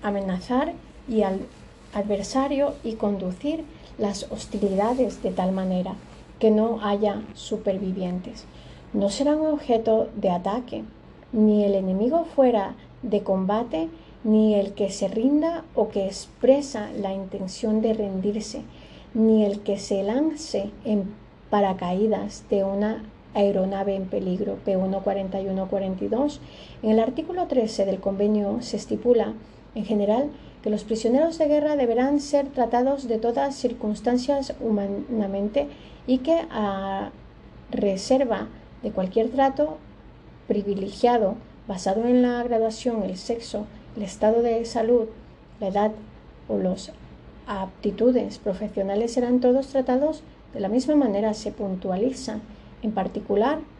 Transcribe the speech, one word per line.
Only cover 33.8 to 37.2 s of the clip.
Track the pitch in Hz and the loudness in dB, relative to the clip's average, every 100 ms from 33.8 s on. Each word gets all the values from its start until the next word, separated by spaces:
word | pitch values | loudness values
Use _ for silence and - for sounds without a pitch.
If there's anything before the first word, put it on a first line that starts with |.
| 214 208 - 247 247 277 269 - | -4 -2 0 0 2 -2 -2 -4
humanamente | 226 208 202 202 - 226 196 196 208 277 285 - - - - | 0 0 0 -4 -4 -2 -2 -2 -2 -2 -2 -8 -20 -14 0
y | 254 | 0
que, | 254 330 330 | 4 2 0
a | - 208 196 196 196 208 - | -2 -2 -2 -4 -6 -6 -12